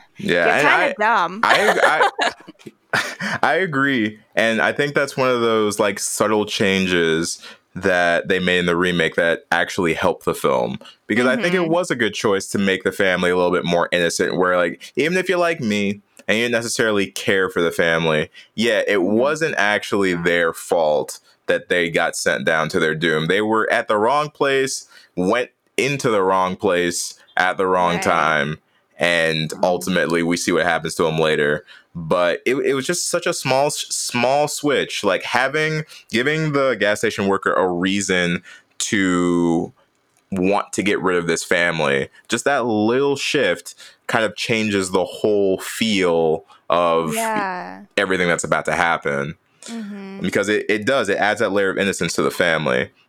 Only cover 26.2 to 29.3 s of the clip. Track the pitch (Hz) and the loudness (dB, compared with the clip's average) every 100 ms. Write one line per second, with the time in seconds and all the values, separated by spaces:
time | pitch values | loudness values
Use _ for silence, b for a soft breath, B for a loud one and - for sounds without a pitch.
26.2 | 95 95 92 92 101 87 87 87 - - | 2 2 0 0 0 2 0 -2 -8 -12
27.2 | b - 92 90 95 92 87 87 98 85 | b -2 0 0 0 2 2 2 0 2
28.2 | 78 78 73 78 _ _ _ - 85 85 | 2 2 -2 -6 _ _ _ -4 0 2
29.2 | 82 | 0